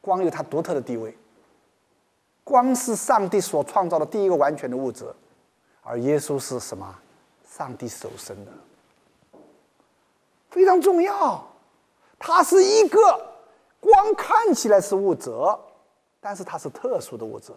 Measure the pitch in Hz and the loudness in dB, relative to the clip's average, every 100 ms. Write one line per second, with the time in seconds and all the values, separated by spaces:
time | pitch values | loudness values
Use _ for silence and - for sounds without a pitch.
0 | - 185 175 151 147 147 170 147 120 120 | -2 -2 -2 -4 -6 -6 -4 -6 -6 -10
1 | 110 - _ _ _ _ _ _ _ _ | -10 -16 _ _ _ _ _ _ _ _
2 | _ _ _ _ - 269 254 254 - 208 | _ _ _ _ 0 2 2 -2 -2 -6
3 | - 233 190 202 180 156 - 208 175 165 | 0 0 2 -2 -2 -4 -2 -2 -2 -2
4 | 151 220 196 170 143 151 131 127 135 110 | -2 -2 0 2 0 -2 -8 -6 -8 -10
5 | 113 - _ _ _ _ _ _ - 120 | -18 -18 _ _ _ _ _ _ -12 -6
6 | 127 147 139 139 - 123 - 95 95 90 | -2 -2 -2 -8 -6 -10 -10 -14 -16 -20
7 | _ _ _ _ _ - 139 - - - | _ _ _ _ _ -14 -14 -12 -14 -14
8 | - - - 101 101 - _ _ _ _ | -16 -16 -18 -18 -18 -20 _ _ _ _
9 | _ _ _ - _ _ _ _ _ _ | _ _ _ -20 _ _ _ _ _ _
10 | _ _ _ _ _ 359 381 370 359 359 | _ _ _ _ _ 4 6 6 4 2
11 | 381 403 302 170 - _ _ _ _ _ | 0 0 -2 -2 -12 _ _ _ _ _
12 | _ _ - 339 320 381 381 440 381 415 | _ _ 0 2 4 4 6 4 4 6
13 | 415 - - - _ _ _ _ 392 392 | 6 4 -8 -20 _ _ _ _ 6 6
14 | 415 403 - 440 453 269 226 202 190 196 | 6 -2 0 2 2 0 4 2 2 -2
15 | 196 156 131 113 165 208 - _ _ _ | 0 -2 -6 -2 -2 -2 -10 _ _ _
16 | _ _ 202 196 180 160 147 - 254 208 | _ _ -14 -12 -12 -12 -12 -10 -6 -6
17 | - 117 110 101 - | -6 -12 -12 -14 -18